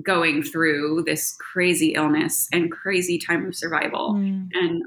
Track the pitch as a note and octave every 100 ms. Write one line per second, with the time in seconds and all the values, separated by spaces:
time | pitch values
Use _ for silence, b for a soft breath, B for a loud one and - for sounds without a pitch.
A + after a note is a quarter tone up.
0 | E3 F3+ E3 D3 D3+ D#3+ D#3+ D3 D3+ D#3+
1 | D#3 D#3 - - - F#3 F3+ E3 D#3+ D#3
2 | D3+ D3+ D#3 - - F3 E3+ - G3 F#3
3 | F3+ F3 - E3+ F#3+ - E3+ D#3 - -
4 | - G#3 G3 F#3+ F#3 F3+ F3 E3+